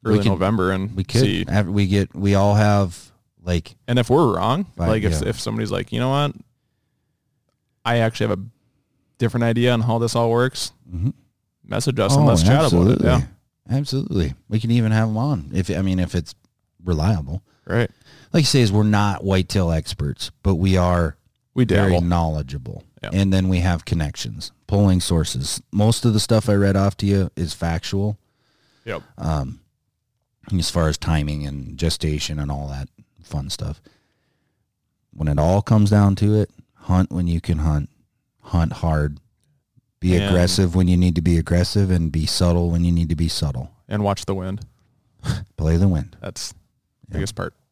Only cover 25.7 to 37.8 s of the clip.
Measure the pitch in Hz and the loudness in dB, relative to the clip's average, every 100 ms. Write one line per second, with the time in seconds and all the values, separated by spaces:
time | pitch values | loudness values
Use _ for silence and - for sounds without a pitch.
25.7 | 98 107 113 120 107 - 113 104 101 98 | 0 2 2 2 0 2 0 2 2 2
26.7 | 98 98 - 101 98 92 - 82 - 85 | 2 0 0 0 0 0 -4 -8 -4 -4
27.7 | 82 - 98 104 107 _ _ _ _ _ | -4 -4 -4 -4 -6 _ _ _ _ _
28.7 | _ 113 90 - - 80 76 67 - _ | _ -12 -12 -12 -8 -4 -4 -4 -10 _
29.7 | _ _ _ _ _ _ _ - 92 82 | _ _ _ _ _ _ _ -6 -4 -2
30.7 | - 80 76 - 80 73 73 71 71 67 | 0 0 -2 -2 -2 -2 -4 -8 -10 -12
31.7 | 64 82 - 78 73 - 76 73 69 71 | -4 -4 -2 -4 -4 -6 -6 -6 -6 -8
32.7 | 69 69 _ - _ - 71 69 - 76 | -10 -12 _ -20 _ -10 -8 -8 -8 -8
33.7 | 73 _ _ _ _ _ _ _ _ _ | -10 _ _ _ _ _ _ _ _ _
34.7 | _ _ _ _ - 78 73 80 95 - | _ _ _ _ -6 -2 2 4 2 4
35.7 | 110 101 104 101 98 104 107 98 _ - | 4 6 6 4 4 2 2 0 _ -20
36.7 | _ - 92 92 90 87 85 - 80 78 | _ 0 2 2 0 0 -2 0 0 0
37.7 | 76 | 0